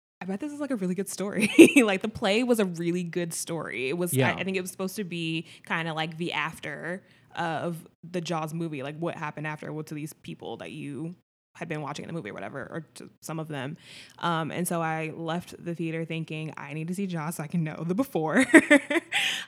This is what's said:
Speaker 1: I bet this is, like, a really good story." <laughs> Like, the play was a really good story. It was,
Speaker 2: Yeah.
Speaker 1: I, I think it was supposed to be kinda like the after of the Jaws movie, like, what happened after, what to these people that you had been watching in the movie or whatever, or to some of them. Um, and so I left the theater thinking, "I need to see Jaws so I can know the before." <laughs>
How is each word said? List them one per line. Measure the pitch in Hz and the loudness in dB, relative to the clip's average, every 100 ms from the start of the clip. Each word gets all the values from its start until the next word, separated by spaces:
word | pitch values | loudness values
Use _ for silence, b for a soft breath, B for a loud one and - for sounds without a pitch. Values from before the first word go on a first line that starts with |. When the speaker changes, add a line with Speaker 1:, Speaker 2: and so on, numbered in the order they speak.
| _ _ | _ _
Speaker 1:
I | 180 | -6
bet | 196 | -4
this | 302 | -4
is, | 294 | -6
like, | 294 | -4
a | 254 | -2
really | 185 | 0
good | 180 190 | -2 -4
story." | - 196 - 214 - | -4 -2 2 6 12
<laughs> | - 285 | 12 12
Like, | 220 190 | 6 4
the | 214 | -2
play | - 214 214 | 0 2 4
was | 247 233 | 4 4
a | 196 | 4
really | 165 170 175 | 2 0 0
good | 175 170 170 | 0 -2 -2
story. | - - 165 95 85 131 | -4 -4 -4 -4 -4 -2
It | 175 | 0
was, | 175 | 2
Speaker 2:
Yeah. | 131 131 | 4 4
Speaker 1:
I, | 175 | 2
I | |
think | 180 190 | -2 -2
it | |
was | 185 | -4
supposed | - 190 202 | -6 -6 -4
to | |
be | 185 170 165 160 160 B - | -6 -4 -2 -4 -6 B -4
kinda | 175 165 | -2 0
like | 156 160 160 | -2 -2 -2
the | 170 | -2
after | - 151 156 151 147 151 185 b b b | -2 -2 -4 -10 -8 -6 -8 b b b
of | - 165 151 160 165 - _ 165 | -6 -2 -2 -4 -6 -12 _ -8
the | 180 | -6
Jaws | 165 165 156 | -4 -4 -4
movie, | 165 170 151 | -4 -6 -6
like, | 131 151 | -8 -4
what | 165 156 | -4 -4
happened | 151 151 151 | -6 -6 -6
after, | 151 - | -6 -8
what | 151 156 | -8 -8
to | |
these | 151 156 | -8 -8
people | - - 160 - 113 | -10 -14 -12 -10 -10
that | 82 | -10
you | 135 143 135 165 180 _ _ _ - | -10 -8 -8 -8 -10 _ _ _ -12
had | 170 | -8
been | 156 | -6
watching | 139 147 | -6 -8
in | - | -8
the | |
movie | 165 101 | -8 -8
or | |
whatever, | - 98 139 | -10 -10 -10
or | 117 - 156 | -10 -10 -12
to | - - - | -16 -20 -16
some | - 160 | -10 -8
of | 160 | -6
them. | 147 131 165 B B B B | -6 -6 -8 B B B B
Um, | 170 165 156 | -2 0 0
and | 90 175 | -2 -2
so | 170 | 0
I | 165 160 156 - | 0 -2 -4 -6
left | 165 170 - - | -4 -4 -6 -10
the | - | -8
theater | 165 165 160 | -4 -4 -2
thinking, | 165 165 160 156 156 - | -4 -4 -4 -6 -8 -10
"I | 143 | -8
need | 151 165 | -6 -4
to | |
see | 185 196 | -2 -2
Jaws | 170 151 - | -2 -4 -6
so | |
I | 147 | -4
can | 175 | -2
know | 156 - 165 | -2 -2 -2
the | |
before." | 185 269 170 156 175 262 | 0 0 0 4 4 8
<laughs> | 320 - 285 - 311 - B B B | 8 10 6 6 0 0 B B B